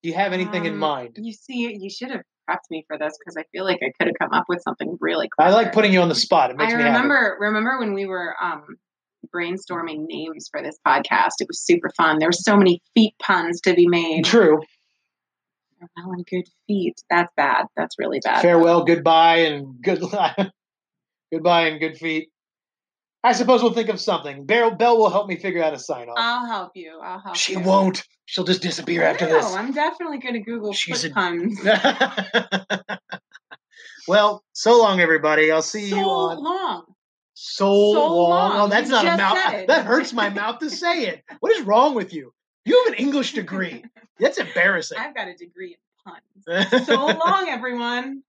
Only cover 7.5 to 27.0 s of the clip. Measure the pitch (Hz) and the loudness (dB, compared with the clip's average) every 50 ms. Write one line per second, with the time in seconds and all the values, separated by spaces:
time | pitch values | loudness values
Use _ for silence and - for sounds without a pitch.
7.5 | 214 214 220 240 262 269 240 214 196 196 196 190 185 185 175 165 - - - 175 | 0 0 0 0 -2 -2 -2 -4 -2 -4 -4 -6 -6 -6 -6 -8 -8 -6 -6 -6
8.5 | 160 147 147 151 165 175 _ _ _ _ _ _ _ _ - - - 175 170 170 | -8 -8 -14 -20 -20 _ _ _ _ _ _ _ _ _ -20 -10 -8 -6 -6 -6
9.5 | 180 190 - - 180 170 165 165 151 151 156 165 160 147 156 165 156 156 156 - | -6 -8 -8 -10 -10 -8 -8 -8 -8 -10 -10 -10 -10 -10 -10 -10 -12 -14 -16 -12
10.5 | - 147 143 143 139 _ _ - 139 143 143 - - 92 - - - - - - | -12 -10 -10 -10 -14 _ _ 0 0 0 0 -2 0 0 0 0 -2 -6 -8 -8
11.5 | - - - - 175 170 - - - - 165 160 156 156 160 170 175 170 - - | -8 -12 0 2 2 2 2 -6 -2 0 0 2 2 2 2 0 0 0 2 4
12.5 | 208 202 196 185 175 175 _ _ _ 226 220 208 _ _ - - 196 175 165 170 | 6 6 6 6 4 2 _ _ _ 4 4 4 _ _ -2 0 0 0 0 -2
13.5 | 170 170 - 190 180 175 175 175 175 170 165 165 160 165 - - - 233 202 160 | -4 -2 0 2 4 6 6 6 4 2 0 0 -2 0 0 4 6 6 6 6
14.5 | 156 151 - _ _ _ _ _ _ _ _ _ _ _ _ _ _ _ _ _ | 4 2 0 _ _ _ _ _ _ _ _ _ _ _ _ _ _ _ _ _
15.5 | _ _ _ _ _ _ 175 175 _ 175 175 185 185 180 175 - 190 180 180 _ | _ _ _ _ _ _ -20 -20 _ -16 -12 -10 -10 -10 -8 -6 -6 -6 -6 _
16.5 | _ _ _ - 208 196 180 170 - - _ _ 175 175 175 175 _ - 143 139 | _ _ _ -2 -2 0 0 -2 -6 -8 _ _ 0 0 0 0 _ -2 0 0
17.5 | - 165 - - _ 147 160 - - - - - - 139 135 139 120 - - 175 | 0 0 -2 -4 _ -8 -8 -8 -6 -8 -6 -6 -6 -4 -2 0 0 4 4 6
18.5 | 175 165 165 170 170 170 147 139 170 165 143 165 160 165 165 165 165 165 165 160 | 6 6 6 6 6 4 4 2 2 2 4 4 6 6 6 6 6 4 4 2
19.5 | 151 143 139 135 131 123 123 196 180 156 180 - - 208 180 - - - 196 190 | 0 -4 -10 -12 -16 -6 -2 -2 -2 -2 -4 -6 -2 -2 -2 -2 0 -2 -4 -4
20.5 | _ _ _ _ _ _ _ _ _ _ _ _ _ _ _ _ 165 160 156 175 | _ _ _ _ _ _ _ _ _ _ _ _ _ _ _ _ -8 -2 0 2
21.5 | 175 170 165 160 156 151 160 156 156 - 156 165 160 156 160 _ _ _ _ _ | 2 4 2 0 -2 -4 -6 -6 -8 -8 -8 -6 -6 -6 -6 _ _ _ _ _
22.5 | _ _ _ _ _ _ _ _ _ _ _ _ _ _ - 254 - - 247 196 | _ _ _ _ _ _ _ _ _ _ _ _ _ _ 2 2 2 2 4 4
23.5 | 254 233 240 233 190 233 220 185 180 185 - - 190 160 - 147 139 139 139 139 | 4 4 4 2 0 0 -2 -2 -4 -4 -2 -4 -4 -4 -4 -8 -14 -12 -4 0
24.5 | 208 233 233 226 208 165 226 240 240 226 220 202 175 202 208 196 180 165 - 196 | 2 2 2 2 2 2 2 4 4 4 4 4 2 0 -2 -2 -8 -6 -6 -6
25.5 | 170 170 165 156 147 139 - - 151 123 120 120 - 233 226 233 240 247 240 233 | -4 -2 -2 -2 -4 -6 -8 -10 -10 -10 -10 -10 -6 -4 -2 -2 -2 -4 -6 -6
26.5 | 226 202 180 175 _ 190 170 160 160 160 | -8 -10 -10 -12 _ -18 -20 -18 -18 -18